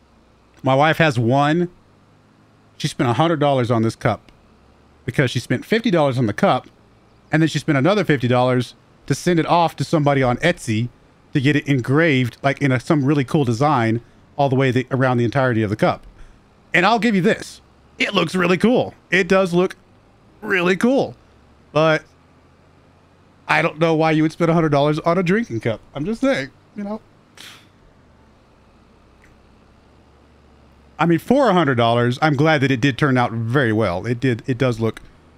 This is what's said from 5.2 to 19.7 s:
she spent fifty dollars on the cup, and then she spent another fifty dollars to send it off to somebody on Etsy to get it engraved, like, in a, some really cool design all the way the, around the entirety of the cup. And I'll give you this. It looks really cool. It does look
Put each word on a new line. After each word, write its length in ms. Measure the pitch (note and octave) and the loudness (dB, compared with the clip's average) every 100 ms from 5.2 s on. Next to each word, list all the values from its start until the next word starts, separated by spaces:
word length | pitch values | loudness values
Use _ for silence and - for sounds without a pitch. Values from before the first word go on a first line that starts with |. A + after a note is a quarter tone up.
| C3 | -2
she 80 | B2 | -2
spent 240 | - B2+ | -4 -6
fifty 260 | - A3 A#3 | -2 -2 0
dollars 280 | E3+ C#3+ B2+ | 0 0 0
on 80 | A2+ | -2
the 80 | |
cup, 340 | - G3 C3 - _ _ _ _ _ - | 0 0 0 -4 _ _ _ _ _ -4
and 100 | D#3+ | 0
then 60 | D#3 | 0
she 100 | D3+ | -2
spent 200 | - C#3+ | -2 0
another 260 | D3 G#3+ | 2 0
fifty 240 | E3+ C#3+ A#2+ | 0 0 2
dollars 480 | B2 B2+ B2+ A#2+ - _ _ - | 2 2 0 -2 -10 _ _ -6
to 80 | C#3 | -4
send 240 | - E3+ | 0 0
it 60 | D3 | 2
off 320 | E3+ E3 - | 2 0 -2
to 80 | C#3+ | -2
somebody 360 | E3 C#3+ C#3 | 0 2 2
on 160 | B2+ A#2+ | 0 0
Etsy 520 | E3 F3 - G#2+ A#2+ - _ _ _ | -2 -2 -2 -2 -2 -8 _ _ _
to 80 | D3+ | -2
get 160 | B2+ D3 | 0 0
it 100 | D3 | 0
engraved, 680 | C#3 A2+ C#3+ E3+ C3+ B2 - | -2 0 2 2 2 -2 -2
like, 180 | C#3 C#3 | -4 -2
in 120 | C#3+ | 0
a, 60 | B2+ | -2
some 240 | - D#3+ C3+ | 0 0 2
really 180 | D3 | 0
cool 220 | B2+ D#3+ B2 | 0 0 0
design 560 | A2+ D3 C3+ A2+ A#2 - - - - | 0 0 2 0 -2 -6 -20 -18 -4
all 120 | C#3+ | 0
the 60 | C3 | 2
way 160 | C3+ | 2
the, 140 | B2+ B2+ | 0 -2
around 260 | B2+ C3 B2 | 0 0 2
the 80 | A#2+ | 0
entirety 380 | C#3 C3 A2+ | 0 0 0
of 60 | G#2+ | -2
the 60 | G#2+ | 0
cup. 300 | F3 G2 - - - - _ _ _ | -2 -2 -10 -20 -20 -20 _ _ _
And 120 | E3+ F#3+ | 0 2
I'll 140 | A#3 | 2
give 160 | A#3 G3 | 2 2
you 60 | |
this. 400 | F3+ F#3 - - _ _ _ - | 2 0 -4 -20 _ _ _ -8
It 140 | B3+ | -4
looks 220 | G3 E3+ F#3 | -2 -2 -2
really 220 | F3 F3+ | 0 2
cool. 360 | G#3+ A#3+ G#2 - - | 2 2 -2 -8 -4
It 180 | F3+ F#3 | -2 2
does 260 | F#3+ F#3+ | 2 2
look 220 | F3 F#3 | 0 -2